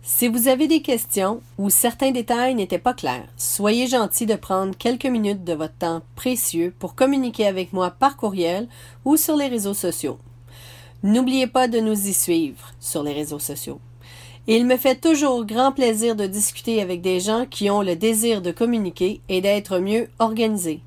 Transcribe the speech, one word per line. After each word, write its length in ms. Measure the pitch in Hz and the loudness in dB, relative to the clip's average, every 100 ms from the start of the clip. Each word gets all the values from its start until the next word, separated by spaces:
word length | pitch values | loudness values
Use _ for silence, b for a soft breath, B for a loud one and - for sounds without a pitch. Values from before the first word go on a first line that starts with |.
| - - | -2 0
Si 120 | 240 | 2
vous 180 | 240 240 | 2 2
avez 220 | 262 302 | 4 4
des 120 | 320 | 2
questions 600 | 294 233 - 202 190 233 - - | 2 -2 -2 -2 0 -2 -10 -4
ou 120 | 202 | 0
certains 420 | - 240 240 269 | 2 2 2 0
détails 440 | 254 226 240 254 247 | 0 -2 0 2 0
n'étaient 240 | 190 180 | -2 0
pas 140 | 247 | -2
clairs, 340 | 254 139 123 - - | -2 -4 -4 -8 -8
soyez 500 | - - 208 233 247 | -4 0 2 2 2
gentil 400 | 254 208 - 220 | 2 0 0 0
de 100 | 214 | -2
prendre 380 | - 190 190 185 | 0 -2 -2 -2
quelques 300 | 220 247 269 | -2 0 0
minutes 360 | 240 202 202 | 0 0 -2
de 80 | 170 | -4
votre 220 | 160 156 | -4 -4
temps 300 | - 175 165 - - | -4 -4 -4 -8 -6
précieux 580 | 254 233 - 170 175 175 | -2 -2 -2 0 -2 -4
pour 160 | 185 - | -12 2
communiquer 520 | 262 277 254 220 208 | 2 2 -2 0 0
avec 260 | 185 180 | 0 -4
moi 180 | 190 180 | -2 -2
par 240 | - 277 269 | 2 0 0
courriel 540 | 220 190 170 185 240 B B B | -4 -2 -2 -2 -6 B B B
ou 140 | 262 302 | 2 2
sur 180 | - 302 | 4 0
les 120 | 277 | 0
réseaux 260 | 240 202 | -2 -2
sociaux. 440 | 202 180 160 143 123 - - - B B B B B | -2 -4 -4 -6 -8 -14 -20 -20 B B B B B
N'oubliez 440 | 202 226 262 262 254 | 2 2 2 0 2
pas 200 | 262 254 | 2 2
de 140 | 233 | 2
nous 260 | 220 214 196 | 0 0 -2
y 60 | |
suivre 580 | 185 - 165 151 127 - - | -2 0 0 0 -6 -20 -12
sur 240 | - 160 | -6 -4
les 80 | 147 | -4
réseaux 280 | 143 151 147 | -4 -6 -8
sociaux. 420 | - 139 - 139 - - B B B B - | -8 -10 -10 -14 -16 -20 B B B B 0
Il 180 | 220 247 | 2 4
me 120 | 254 | 2
fait 240 | 269 254 | 2 2
toujours 420 | 330 302 285 247 | 2 4 2 0
grand 300 | 214 220 269 | -2 2 2
plaisir 420 | 269 247 214 233 214 | 4 0 2 0 0
de 120 | 196 | -4
discuter 540 | 202 208 - - 220 | -2 -4 -4 -2 -2
avec 200 | 185 175 | -2 -2
des 180 | 185 185 | 0 0
gens 260 | 190 226 262 | 0 -2 -2
qui 240 | - 202 | -2 0
ont 120 | 202 | 0
le 160 | 196 165 | 0 0
désir 440 | 220 220 233 214 | 0 2 0 0
de 100 | 180 | -2
communiquer 680 | 165 233 233 190 - 185 214 - | -2 0 0 -2 -2 -2 -2 -4
et 140 | 185 | 0
d'être 380 | 196 208 202 190 | 2 0 0 -2
mieux 280 | 190 220 240 - | 0 0 -2 0
organisés. 600 | 226 220 226 208 170 156 | 0 2 0 0 -4 -6